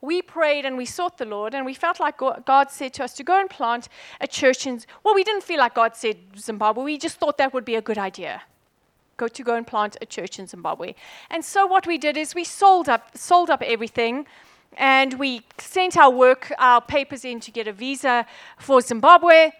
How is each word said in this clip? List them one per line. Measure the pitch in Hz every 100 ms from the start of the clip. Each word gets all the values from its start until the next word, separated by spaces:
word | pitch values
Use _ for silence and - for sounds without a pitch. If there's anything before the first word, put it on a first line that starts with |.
We | 262 349
prayed | - 320 311 294 269
and | 254
we |
sought | 247 - 359 _
the |
Lord, | 220 208 208
and | 269
we | 262
felt | 269 330 359
like | 302 302
Go-, | 262 233
God | 240 269 277
said | - 269
to | -
us | 262
to | -
go | 277 370
and | 381
plant | - 240 240 - - - -
a | 277
church | - 269 254 277
in, | 247 - -
well, | 403
we | 403
didn't | 381 415
feel | - 330
like | 240
God | 240 226 226
said | 226 214 _ 202
Zimbabwe. | - 214 214 220
We | 269 302
just | 320 -
thought | 311 285
that | 269
would | 262
be | 233
a | 226
good | 220 214
idea, | 196 190 170 185 - _ _ _ _ _ _ _
go, | 233
to | -
go | 247
and | 233 233
plant | 220 208 -
a | 226
church | - 170 -
in | 190
Zimbabwe. | 185 170 160 - - - - -
And | 330
so | 311 403 392
what | 381 339
we | 330
did | 302 294
is | 302
we | 349
sold | 339 - 392 370 294
up, | 233 - -
sold | - 349 339
up | 302
everything, | 233 226 220 - 233 247 294 _ _ _ _ -
and | 269 269 269
we | 254 277 247 _ -
sent | - 370 370 349
our | 285
work, | 247 254 254 - 294
our | 254 240
papers | - 294 277 277
in | 254 240
to | 220
get | 226 214
a |
visa | 196 254 269 277 240 226 - - -
for | - 269
Zimbabwe | 247 233 262 349 339 320 320 -